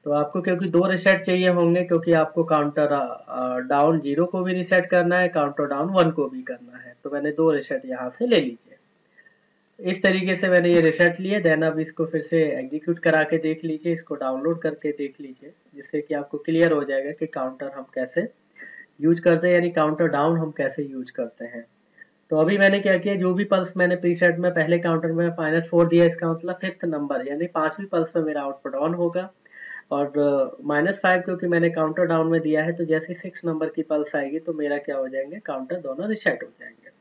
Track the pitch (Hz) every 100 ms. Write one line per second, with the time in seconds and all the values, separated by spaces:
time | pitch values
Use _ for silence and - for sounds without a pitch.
0 | 147 147 147 - 175 175 185 170 190 185
1 | 196 185 - 180 180 175 170 175 175 165
2 | 170 165 156 170 165 151 147 147 147 143
3 | 127 120 - 127 127 127 127 143 151 160
4 | 139 143 175 185 180 180 175 180 180 180
5 | 175 180 180 165 143 143 143 143 170 185
6 | 165 156 135 131 127 123 123 123 120 -
7 | 143 143 147 151 160 147 - - 131 127
8 | 127 - 240 202 131 117 _ - _ _
9 | _ _ _ _ _ _ _ - 180 -
10 | 190 190 185 180 190 180 175 170 160 156
11 | 170 175 190 208 170 156 160 156 156 -
12 | 160 160 147 165 151 131 131 151 170 170
13 | 170 156 151 160 156 160 165 156 170 165
14 | - 143 131 131 151 165 160 151 151 147
15 | 139 135 139 131 143 _ _ 143 - 151
16 | - 147 - 147 - 165 170 151 139 135
17 | 143 - 160 143 131 131 139 139 131 135
18 | 127 170 220 _ _ - - - - _
19 | 151 170 175 165 180 175 175 170 151 160
20 | 165 143 156 170 160 151 135 - 139 131
21 | 123 - 117 _ 117 120 - _ _ _
22 | - _ _ 156 160 196 196 202 202 180
23 | 196 196 185 180 202 190 175 185 175 175
24 | 175 170 180 165 180 170 156 170 170 165
25 | 165 160 170 170 156 165 165 170 165 170
26 | 170 165 165 165 175 180 185 - 170 151
27 | 143 135 131 147 175 165 156 156 196 175
28 | 160 170 156 147 139 135 139 135 156 175
29 | 170 175 190 _ _ - - - _ 143
30 | 143 147 143 139 127 - 143 147 175 196
31 | 190 180 185 175 175 170 170 165 156 165
32 | 170 165 160 165 156 151 160 170 160 160
33 | 160 175 151 - 170 156 160 160 156 151
34 | 147 147 139 156 165 156 147 143 147 135
35 | 127 131 139 170 - 135 131 180 143 135
36 | 208 214 170 127 - _ - _ - _